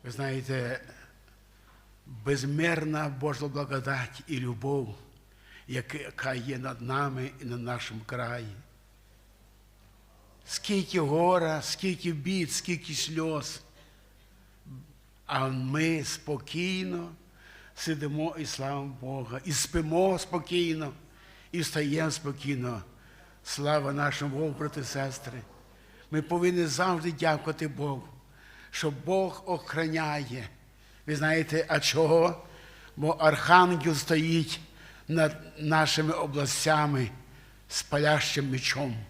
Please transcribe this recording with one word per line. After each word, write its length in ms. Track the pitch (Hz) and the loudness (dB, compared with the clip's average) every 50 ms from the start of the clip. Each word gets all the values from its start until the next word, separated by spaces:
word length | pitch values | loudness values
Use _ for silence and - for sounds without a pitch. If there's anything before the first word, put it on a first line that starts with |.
| _ | _
Ви 80 | 123 | -12
знаєте, 680 | 110 120 139 135 131 135 131 135 135 131 123 120 127 - - - - - - - - - - - - - - - - - - - - - - - - - _ | -8 -6 -4 -4 -4 -4 -4 -4 -4 -2 -2 -2 -4 -6 -8 -14 -20 -20 -20 -20 -20 -20 -20 -20 -20 -20 -20 -20 -20 -20 -20 -20 -20 -20 -20 -20 -20 -20 _
безмірна 1040 | - 135 113 107 131 143 135 120 139 143 151 160 170 165 151 151 156 156 151 156 147 | -16 -16 -8 -2 -2 -2 0 0 -2 0 2 2 2 2 0 0 -2 -2 -2 -2 -4
Божа 380 | 135 127 135 151 143 123 147 147 | -4 -4 -4 -4 -2 -2 -6 -6
благодать 760 | 131 143 143 127 139 135 123 135 139 131 127 110 - - - - | -4 -4 -4 -2 -4 -4 -2 -2 -2 -2 -4 -6 -8 -14 -10 -6
і 120 | - 127 | -6 -4
любов, 560 | 127 123 120 104 127 139 139 139 127 104 104 - - - - - - - - - - - - - - - | -4 -4 -6 -4 -4 -2 -2 -2 -2 -4 -8 -14 -18 -20 -20 -20 -20 -20 -20 -20 -20 -20 -20 -20 -12 -8
яка 680 | 127 131 127 - - 151 139 - - - - 131 131 | -6 -6 -6 -6 -10 -10 -10 -10 -10 -6 -4 -4 -4
є 240 | 123 113 131 135 127 | -4 -4 -6 -6 -6
над 240 | 123 131 127 117 | -6 -8 -8 -8
нами 500 | 120 120 131 135 143 143 139 131 127 139 131 - | -6 -4 -2 0 0 0 -2 -4 -6 -6 -8 -10
і 40 | 143 | -10
на 120 | 123 120 123 | -8 -6 -6
нашому 440 | 120 120 123 120 - - 113 110 107 | -4 -4 -4 -6 -6 -8 -10 -10 -10
краї. 500 | - - 123 123 120 120 123 117 107 98 - - - - - - - - - - - - - - - - _ - - - - - - - _ - - - - - - - - - - - - - | -8 -8 -6 -6 -6 -6 -8 -8 -10 -12 -14 -18 -20 -20 -20 -20 -20 -20 -20 -20 -20 -20 -20 -20 -20 -20 _ -20 -20 -20 -20 -20 -20 -20 _ -20 -20 -20 -20 -20 -20 -20 -20 -20 -20 -20 -20 -14
Скільки 540 | - - - - - 208 196 180 - - 180 | -10 -10 -8 -4 0 0 0 0 0 0 0
гора, 600 | 160 139 147 160 170 175 180 180 165 160 156 156 | 2 2 2 4 4 4 4 4 2 2 -2 -2
скільки 500 | 127 - - - - 190 180 - - 175 | -2 -4 -6 -2 -2 -2 -2 0 -2 -4
бід, 400 | 165 151 139 175 190 190 170 135 | -4 -2 -2 -2 0 0 0 -2
скільки 420 | - - - - 175 165 - - 151 | -2 -4 -2 -2 -4 -4 -4 -6 -4
сльоз, 680 | 127 - - 160 160 160 160 156 151 - - - - - - - - - - - - - - - - - - - - - - - - - - 135 131 135 - - - - - - - - | -4 -4 -4 -4 -4 -2 -2 -2 -4 -4 -6 -10 -12 -16 -20 -20 -20 -20 -20 -20 -20 -20 -20 -20 -20 -20 -20 -20 -20 -20 -20 -20 -20 -20 -18 -18 -18 -18 -20 -20 -20 -20 -20 -20 -20 -10
а 220 | - 143 135 131 131 | -4 -2 -2 0 0
ми 560 | 131 131 127 131 139 151 160 160 165 160 139 | -2 -2 -2 -2 0 2 2 2 2 0 -2
спокійно 1080 | - - - - - 147 135 143 - - 160 175 185 190 185 185 185 180 175 170 170 165 - - - - - - - - - - - - | -6 -8 -8 -6 -6 -6 -6 -6 -6 -4 -4 -2 -2 -2 -2 -2 -4 -4 -6 -6 -8 -14 -18 -20 -20 -20 -20 -20 -20 -20 -20 -20 -20 -14
сидимо 600 | - - 165 160 147 147 147 143 151 156 165 156 170 | -8 -4 -4 -2 -2 -2 -4 -2 -2 -2 -4 -4 -6
і 60 | 156 | -6
славимо 520 | 139 - - 135 135 139 143 139 143 135 117 | -8 -6 -6 -4 -4 -4 -4 -6 -8 -10 -10
Бога, 380 | 123 127 135 135 127 113 117 131 - | -8 -8 -6 -6 -6 -6 -8 -8 -4
і 60 | 185 | -2
спимо 680 | 147 120 - - - 170 160 156 160 170 190 190 185 175 | -2 -2 -2 0 0 -2 0 2 2 4 4 4 4 2
спокійно, 720 | - - - 175 151 - 175 180 175 170 160 156 156 143 127 - - - - - - - - - - - | -2 -4 -4 -4 -4 0 0 0 2 2 0 -2 -4 -8 -8 -12 -18 -20 -20 -20 -20 -20 -20 -20 -20 -8
і 80 | - 175 | -4 -2
встаємо 520 | 160 - - 156 151 143 143 160 160 160 | -2 -2 0 0 0 0 2 2 2 0
спокійно. 720 | 143 - - 143 139 139 - 139 143 127 123 123 120 110 92 - - - - - - - - - - - - | 0 -2 -4 -6 -6 -6 -4 -4 -2 -2 -2 -4 -4 -6 -8 -12 -18 -20 -20 -20 -20 -20 -20 -20 -20 -20 -10
Слава 500 | - - - 139 147 151 151 143 139 139 | -8 -6 -2 0 2 2 2 2 0 0
нашому 440 | 143 147 143 139 - 143 143 135 139 | 0 0 0 0 0 -4 -4 -2 0
Богу, 180 | 156 156 143 143 | -2 -2 -2 -2
брати 220 | 151 151 143 151 | -6 -6 -4 -6
і 20 | 135 | -8
сестри! 580 | 120 - 139 135 135 127 - - 131 123 127 110 - - - - - - - - - - - - - | -6 -4 -4 -4 -4 -4 -8 -12 -12 -12 -12 -14 -14 -18 -20 -20 -20 -20 -20 -20 -20 -20 -20 -14 -2
Ми 100 | - 156 | -2 -2
повинні 440 | 151 - 175 175 175 180 180 175 170 | 0 0 0 2 2 4 4 4 2
завжди 460 | 160 135 127 180 185 185 165 156 175 | 0 2 2 2 2 2 2 0 -2
дякувати 560 | 165 139 165 165 156 151 - 160 151 - 160 156 | -4 0 2 2 2 2 0 -4 -4 -4 -4 -6
Богу, 400 | 135 123 143 147 139 123 - - - - - - - - - - - - - - | -4 -4 -4 -4 -4 -6 -8 -12 -18 -20 -20 -20 -20 -20 -20 -20 -20 -20 -20 -12
що 200 | - - - 156 | -8 -2 -2 -2
Бог 520 | 143 131 - 151 185 190 190 180 - - - | -2 -2 -2 0 2 2 2 0 -2 -8 -4
охороняє. 1040 | - 185 160 - - - 151 165 160 156 160 160 151 147 147 143 117 113 131 110 98 - - - - - - - - - - - | -4 -4 -4 -4 -4 -2 0 0 0 2 0 0 0 0 -2 -4 -4 -6 -8 -8 -10 -14 -18 -20 -20 -20 -20 -20 -20 -20 -16 -4
Ви 100 | - 151 | -4 -2
знаєте, 500 | 143 151 156 160 165 160 156 151 156 165 - | 2 2 4 4 4 2 2 2 0 2 4
а 120 | 156 151 | 2 2
чого? 680 | - - - 143 165 151 160 165 165 175 170 - - - - - - - - - - - - | 4 4 4 6 6 8 8 8 8 6 4 0 -10 -18 -20 -20 -20 -20 -20 -20 -20 -18 -8
Бо 140 | - 143 156 | -2 0 0
архангел 880 | 165 156 160 156 151 - - 143 170 185 180 180 180 165 139 170 160 | 2 6 6 6 6 6 6 10 10 10 10 10 6 2 2 2 2
стоїть 640 | 143 - - 165 156 156 165 165 165 156 - - - - - - - - - - - - - | 2 2 2 2 4 4 4 4 4 4 2 -2 -8 -10 -16 -20 -20 -20 -20 -20 -20 -6 -2
над 460 | 156 165 156 151 156 - - - - - | 2 4 4 4 2 -2 -14 -16 -12 -6
нашими 540 | 151 151 160 156 156 147 - 156 156 151 160 | 0 2 4 4 4 4 4 2 2 2 2
областями 960 | 170 - 147 135 143 143 131 - - - 156 156 151 151 147 143 131 127 104 - - - - - - - - - - - - | 0 0 -2 0 0 0 0 0 0 4 4 6 6 6 4 4 2 2 0 -2 -10 -18 -20 -20 -20 -20 -20 -20 -20 -16 -8
з 140 | - - - | -6 -6 -4
палящим 680 | - - 143 147 151 151 147 - - - 147 143 135 | 0 0 2 4 4 4 4 2 0 0 0 0 0
мечом. 460 | 131 131 - - - 131 143 131 117 113 104 - | -2 0 0 0 0 0 0 -2 -2 -4 -8 -10